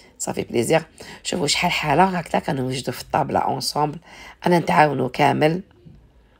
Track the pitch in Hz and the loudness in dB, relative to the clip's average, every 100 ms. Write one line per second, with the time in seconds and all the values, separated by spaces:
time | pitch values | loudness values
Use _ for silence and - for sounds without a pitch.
0 | - - - - - 120 110 160 - - | -20 -12 -10 -6 -4 -2 2 0 0 -20
1 | - - - 190 156 - 180 - 151 143 | -20 -14 -8 -4 -2 0 0 -2 0 4
2 | 190 180 - 190 - 135 127 131 127 - | 4 2 -2 -4 -2 -4 -2 -4 -6 -8
3 | - 117 139 95 - 131 - 147 147 160 | -4 -2 0 0 0 -2 -4 -2 -2 -4
4 | - - - - - 175 - 175 151 135 | -16 -20 -20 -4 2 2 2 4 4 4
5 | 131 - 143 135 151 170 - _ - - | -4 2 2 4 2 0 -8 _ -20 -20
6 | _ _ _ _ | _ _ _ _